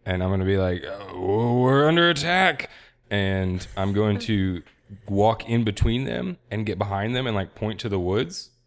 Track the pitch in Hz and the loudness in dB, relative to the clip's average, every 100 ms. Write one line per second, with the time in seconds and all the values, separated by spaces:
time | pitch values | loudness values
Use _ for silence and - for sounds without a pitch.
0 | - 92 92 95 95 98 95 90 - - | -2 -2 0 0 2 2 2 -2 -6 -12
1 | - 90 92 104 120 123 127 135 151 165 | -12 -6 0 0 2 4 4 4 4 4
2 | 170 160 156 180 190 147 - - - _ | 4 2 0 2 2 0 -8 -14 -20 _
3 | _ 101 95 95 92 90 - - 98 101 | _ 0 0 0 0 -2 -6 -4 -2 2
4 | 107 101 - 107 95 90 - _ _ 101 | 2 0 0 0 0 -2 -10 _ _ -20
5 | - 98 107 110 - 117 107 101 120 117 | -4 2 2 2 0 0 0 2 0 0
6 | 135 117 185 175 _ 107 107 92 101 98 | -2 -4 -6 -10 _ -6 -4 -4 -4 -2
7 | 107 123 127 104 95 - 107 107 113 98 | -2 -2 -2 -2 -4 -6 -6 -6 -4 -2
8 | 90 101 156 180 - _ | 0 0 -2 -8 -16 _